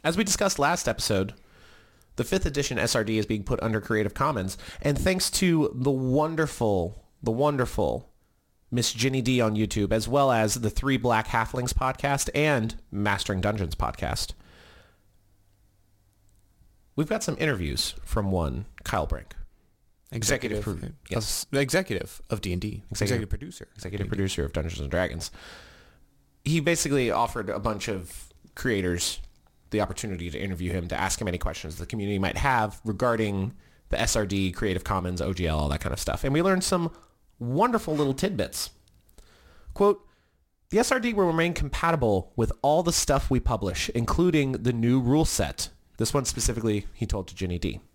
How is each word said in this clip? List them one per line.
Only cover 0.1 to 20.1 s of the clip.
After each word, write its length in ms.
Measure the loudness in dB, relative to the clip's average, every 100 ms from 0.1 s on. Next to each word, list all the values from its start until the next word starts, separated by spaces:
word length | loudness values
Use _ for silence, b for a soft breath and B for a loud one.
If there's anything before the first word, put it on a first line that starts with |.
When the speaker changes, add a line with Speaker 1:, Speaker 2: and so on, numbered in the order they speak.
| 2
Speaker 1:
we 80 |
discussed 340 | 2 2 2 2
last 300 | 2 2 -2
episode, 460 | -2 2 2 0 -6 b b b b b b b -6
the 80 |
fifth 220 | 0 0 0
edition 320 | 0 -2 0
S 160 | 2 2
R 80 |
D 140 | 2 0
is 80 | 0
being 180 | -2
put 180 | -2 -2
under 180 | 0 -2
Creative 320 | 0 0 0
Commons, 420 | 0 0 0 -4 -8 B B
and 160 | -2 2
thanks 320 | 2 2 0
to 380 | 2 4 4 2
the 160 | 0 0
wonderful, 1120 | 0 2 2 2 0 -2 0 2 2 0 -6 -20 _
the 80 | -2
wonderful 800 | 2 2 2 0 2 0 0 -8 _ _ _ _ _ _
Miss 220 | -2 0
Ginny 300 | 0 0 2
D 180 | 2 4
on 160 | 4 2
YouTube, 360 | 0 0 2
as 160 | 2 2
well 240 | 4 4
as 220 | 4 2 2
the 140 | 0
Three 260 | 0 2 2
Black 320 | 4 2 2
Halflings 440 | 0 0 -2 -2
podcast 560 | 0 0 0 0 0 0
and 400 | 2 2 2 0 -6 -8
Mastering 500 | -2 0 0 0 0
Dungeons 340 | 0 0 -4
podcast, 580 | -2 -4 -4 -4 -4 -6 -10 b b b b b b b _ _ _ _ _ _ _ _ _ _ _ _ _ _ _ -20 _ _ -4
we've 120 | -2
got 140 | -2
some 140 | -2 0
interviews 560 | 0 0 -2 -2 -4 -6
from 260 | -4 -2 2
one 360 | 2 0 -2 -8 -12
Kyle 220 | -4 -2 -2
Brink. 280 | -4 -6 -14 -14 _ _ _ _ _ -10